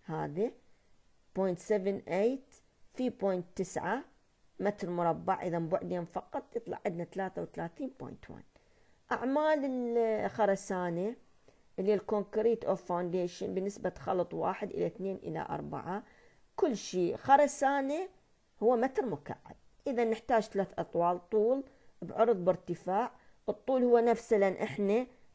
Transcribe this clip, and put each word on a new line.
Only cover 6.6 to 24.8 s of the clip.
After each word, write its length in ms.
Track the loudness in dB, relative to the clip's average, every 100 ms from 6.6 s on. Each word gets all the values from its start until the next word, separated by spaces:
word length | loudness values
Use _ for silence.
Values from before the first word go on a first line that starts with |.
| -6 -6 -6
عندنا 180 | -4
ثلاثة 380 | -8 -6 -6 -6
وثلاثين 480 | -8 -6 -8 -8 -12 -10
بوينت 300 | -14 -14 -16
وان. 120 | -18 -20 _ _ _ _ _ -8
أعمال 520 | -4 0 0 2 2 0 -2 -2 2
الخرسانة 1160 | 2 2 -2 2 2 2 -2 -4 -2 -2 -4 -6 _ _ _ _ _ -4
اللي 160 | 0
الكونكريت 720 | 0 0 -4 -2 0 2 2
أوف 200 | 0 -2
foundation 680 | -2 -2 0 -2 -2 -4 -6
بنسبة 380 | -4 -4 -4 -6 -6
خلط 360 | -4 -2 -2
واحد 360 | -2 -4 -4 -6
إلى 160 | -4 -4
اثنين 300 | -4 -8 -6
إلى 300 | -6 -6 -6
أربعة، 520 | -6 -8 -8 -8 -8 -10 -20 -20 _ _ 0
كل 200 | 0 0
شيء 400 | -4 -2 0 0
خرسانة 920 | 6 8 8 4 2 2 0 -2 -4 -10 _ _ _ 0
هو 140 | 2 4
متر 300 | 2 0 -2
مكعب. 500 | -2 -8 -14 -14 -20 -20 _ -4
إذا 180 | 0
نحتاج 380 | 0 0 2 2
ثلاث 360 | 2 -2 -4 -4
أطوال، 520 | -4 0 2 0 0
طول 340 | 2 4 2 -2 -14 -20 -14
بعرض 340 | -6 2 4 4
بارتفاع. 760 | 2 0 -2 -8 -2 -2 -2 -6 -20 -14 -8
الطول 340 | -6 0 2
هو 160 | 6 6
نفسه، 380 | 6 2 4 4
لأن 160 | 4
إحنا 540 | 2 -4 -2